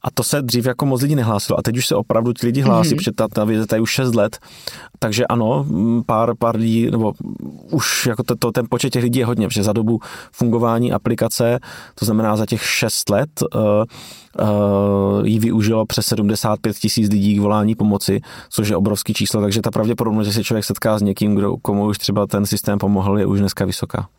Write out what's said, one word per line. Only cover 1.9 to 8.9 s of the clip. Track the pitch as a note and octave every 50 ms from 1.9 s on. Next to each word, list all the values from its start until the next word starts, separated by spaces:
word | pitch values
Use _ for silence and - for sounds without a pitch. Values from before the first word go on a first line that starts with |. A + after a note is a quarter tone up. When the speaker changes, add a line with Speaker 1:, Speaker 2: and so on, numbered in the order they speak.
| -
Speaker 1:
opravdu | - A2+ _ A2+ A2+ A2+ A#2+ A#2
ti | - - A#2+
lidi | A#2 C#3
hlásí, | C#3 - A#2+ A2+ A2 -
Speaker 2:
Mhm. | - D3+
Speaker 1:
protože | - -
ta, | G#2+ - A2+ G#2+
ta | - - G#2+
věc | G#2+ A2+ G#2+
je | A2+ G#2
tady | - A2
už | A2+ A2
šest | - - C3+ B2+ A2+
let. | A2+ G#2 G#2+ - - - - - - - - - - - - _ -
Takže | - A2+ G#2 G#2+ A#2+ -
ano, | - A#2+ A2+ A2 B2 D3 C#3 D3
m, | - D#2+ G2+ A#2 A#2 A#2+ A2+
pár, | - A#2 A2 A2+ A#2 A#2 A2+
pár | - A#2 A2+
lidí, | A2 A2+ A2+ A2+ A2+ A2+ -
nebo | - A#2 A2 G#2+ - - - - - - - - - - - -
už | - D3+ - - - - -
jako | C3+ A2+ - A2+
to, | - B2+
to, | A2 - A#2+
ten | G#2 - A#2+ A2+
počet | - B2 -
těch | C3+